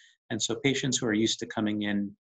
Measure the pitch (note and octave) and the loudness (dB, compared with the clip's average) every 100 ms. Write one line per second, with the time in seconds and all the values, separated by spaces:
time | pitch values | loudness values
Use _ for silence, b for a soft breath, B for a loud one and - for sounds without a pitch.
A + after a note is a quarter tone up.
0 | B B - A2 - A2+ C#3 C3 C#3 B2 | B B -8 -4 -2 0 0 2 0 0
1 | A#2+ G#2+ A2+ - A2+ - G#2+ G#2+ G#2 G2+ | 2 2 2 0 -4 -2 0 0 0 0
2 | G2+ G2+ | -2 -6